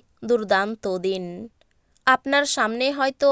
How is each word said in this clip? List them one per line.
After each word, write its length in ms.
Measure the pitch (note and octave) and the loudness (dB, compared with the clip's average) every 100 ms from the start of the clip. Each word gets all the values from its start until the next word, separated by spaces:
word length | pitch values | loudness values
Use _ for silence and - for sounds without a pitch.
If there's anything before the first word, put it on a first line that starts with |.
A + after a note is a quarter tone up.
| - _ | -8 _
দুর্দান্ত 600 | A3 A#3+ G3+ G3 G3+ A3 G3+ F#3 | 0 0 2 2 0 -4 -6 -4
দিন। 260 | F#3+ F#3+ F3+ F3 A3+ _ _ _ _ _ - | -2 -4 -6 -10 -14 _ _ _ _ _ 0
আপনার 380 | C4 C#4 C#4+ C#4+ | 0 2 0 0
সামনে 400 | - A3 A#3 C4 | 0 -2 -2 -2
হয়তো 340 | C#4+ C4+ C4+ C#4+ | 0 -2 2 2